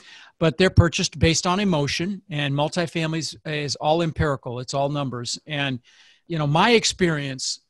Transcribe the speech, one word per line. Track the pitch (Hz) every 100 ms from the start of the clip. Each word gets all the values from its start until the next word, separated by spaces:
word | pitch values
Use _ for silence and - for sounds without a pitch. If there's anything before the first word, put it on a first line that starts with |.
| - - - -
but | 165 156
they're | 185
purchased | - 170 - 180 147
based | 165 160 185
on | 180
emotion, | 208 160 143 - 175 190 -
and | 147 143 139
multifamily | 151 180 170 170 160 160
is, | 156 - -
is | 151 147 -
all | 151 160
empirical. | 170 - 156 135 135 120
It's | 127
all | 139 139
numbers. | 147 139 120 120 - -
And, | 147 139 123 _ _ _ _ -
you | 170
know, | 147
my | 160 214
experience, | 233 - - 175 151 139 131 - -